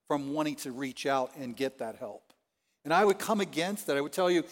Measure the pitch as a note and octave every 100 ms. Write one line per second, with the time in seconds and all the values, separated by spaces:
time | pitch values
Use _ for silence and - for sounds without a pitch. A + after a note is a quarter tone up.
0 | - D3 C#3 D3+ D3+ C3+ C#3 B2 C3+ -
1 | C#3+ C3+ B2+ D3+ B2+ A2+ C3+ - - G#2
2 | A2+ G2+ _ _ _ _ _ _ C#3+ E3+
3 | G#3 F#3+ - G#3 F3+ C#3+ F3 G#3 - C#3
4 | D3 - F3+ F3 -